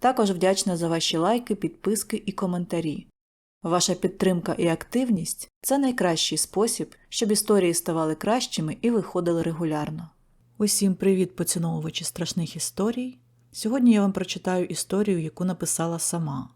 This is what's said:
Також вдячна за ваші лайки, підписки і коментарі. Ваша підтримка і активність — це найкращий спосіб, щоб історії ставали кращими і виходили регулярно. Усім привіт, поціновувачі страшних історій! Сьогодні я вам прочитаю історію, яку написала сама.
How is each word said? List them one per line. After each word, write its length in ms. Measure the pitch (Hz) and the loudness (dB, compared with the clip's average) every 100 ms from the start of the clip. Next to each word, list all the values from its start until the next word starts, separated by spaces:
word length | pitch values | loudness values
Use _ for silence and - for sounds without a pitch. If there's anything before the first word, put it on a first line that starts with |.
Також 300 | 247 262 208 | 2 4 2
вдячна 460 | 180 185 196 - 170 | 4 2 2 0 0
за 120 | 165 | 0
ваші 280 | 165 - 165 | 0 0 0
лайки, 380 | 170 233 240 | 2 0 0
підписки 680 | 208 165 - 185 220 - 214 - | -4 -4 -4 -2 -2 -2 -6 -6
і 60 | |
коментарі. 760 | 185 185 175 175 170 160 147 - _ _ _ _ _ | -4 -2 -2 -2 -2 -2 -6 -10 _ _ _ _ _
Ваша 320 | 170 175 170 | 0 0 2
підтримка 600 | 180 185 - 190 180 165 - | 0 -2 0 2 2 0 0
і 100 | 170 | 0
активність — 840 | 165 - 240 254 196 160 - - _ | 0 -2 -2 2 0 -2 -8 -12 _
це 160 | - 277 | 0 2
найкращий 600 | 269 247 180 165 - 156 | 2 2 0 2 0 -2
спосіб, 560 | - - 233 233 156 - _ | -2 0 0 -2 -8 -10 _
щоб 220 | - 220 | -4 0
історії 440 | 208 202 208 180 | 0 4 4 4
ставали 400 | 170 - 160 160 | 2 -2 0 0
кращими 640 | 156 - 247 247 - 156 - | 0 0 0 -2 -4 -4 -2
і 80 | 233 | 0
виходили 520 | 233 - 180 175 170 | 0 0 -2 0 0
регулярно. 680 | 165 165 165 151 147 156 165 - _ _ _ - | 0 -2 -2 -2 -4 -8 -12 -18 _ _ _ -2
Усім 360 | 208 - 196 | 0 2 2
привіт, 420 | 180 196 190 180 - | 2 2 2 0 -2
поціновувачі 680 | 170 180 165 160 156 - | -2 -2 -2 -2 -4 -6
страшних 520 | 165 - 170 - 165 165 | -8 -6 -4 -4 -4 -6
історій! 640 | - - 202 240 254 254 _ _ _ | -6 -2 -2 -2 -6 -10 _ _ _
Сьогодні 420 | - 214 240 240 | -6 -2 4 6
я 80 | 214 | 6
вам 120 | 202 | 4
прочитаю 520 | 196 185 - - 185 | 0 -4 -4 -2 0
історію, 580 | 180 160 - 190 208 180 | -2 -4 -2 0 2 0
яку 220 | 156 - | -2 -4
написала 540 | 185 175 165 - 165 165 | -4 -2 -4 -2 -2 -2
сама. 500 | - 175 156 135 - | -2 -2 -2 -4 -8